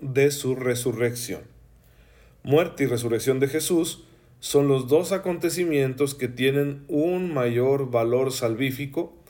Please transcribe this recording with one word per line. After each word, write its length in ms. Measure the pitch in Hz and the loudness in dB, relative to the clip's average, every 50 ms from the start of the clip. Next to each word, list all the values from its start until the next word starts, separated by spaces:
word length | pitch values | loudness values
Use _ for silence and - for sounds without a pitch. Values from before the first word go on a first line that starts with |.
de 300 | 151 139 131 139 139 143 | -10 -4 0 2 2 2
su 240 | 139 - - 131 127 | 2 0 -4 -4 -4
resurrección. 840 | 127 127 127 120 120 - 131 113 110 123 117 117 - - - 90 76 - - - - - - _ _ _ _ _ - - _ _ - - - _ _ - | -2 -2 -2 -2 0 -2 -4 -2 0 -2 -2 -2 -4 -8 -8 -8 -10 -12 -16 -20 -20 -20 -20 _ _ _ _ _ -20 -20 _ _ -20 -20 -20 _ _ 0
Muerte 400 | 123 139 160 180 180 - - 139 | 2 4 4 4 2 0 -2 0
y 20 | |
resurrección 540 | 123 120 113 117 117 117 110 - 131 131 131 | 0 0 0 0 0 -2 0 2 0 2 2
de 80 | 139 135 | 0 0
Jesús 580 | 151 156 151 - 180 165 175 - - - - - - - _ _ - _ | 0 -2 0 2 2 2 0 0 -4 -10 -16 -20 -20 -20 _ _ -20 _
son 300 | - - - 143 143 143 | -6 0 2 4 4 4
los 180 | 139 131 123 | 4 2 2
dos 240 | 123 143 165 180 175 | 2 2 2 2 0
acontecimientos 1040 | 196 185 190 185 175 160 170 165 147 180 180 170 151 143 135 131 131 - 147 135 135 | -2 -2 -2 -4 -2 -2 -2 -2 0 0 0 0 2 2 0 0 0 0 -2 -2 -2
que 140 | - 131 120 | -4 -6 -6
tienen 560 | 123 120 131 135 139 143 143 143 143 139 - | -2 0 0 2 2 2 0 0 -4 -8 -8
un 480 | - - 147 156 175 180 180 185 180 156 | -4 0 0 0 2 0 -2 -2 -2 -2
mayor 560 | 139 123 120 117 120 127 135 139 139 135 123 | 0 0 0 2 2 2 2 2 0 0 0
valor 400 | 120 117 117 117 120 127 135 131 | 0 0 2 2 2 2 0 0
salvífico 920 | 131 - 123 113 110 113 135 131 127 131 143 139 - 165 175 - - - - | -2 -2 -2 -2 -2 0 -2 -2 -2 -4 -8 -6 -6 -6 -6 -6 -10 -18 -20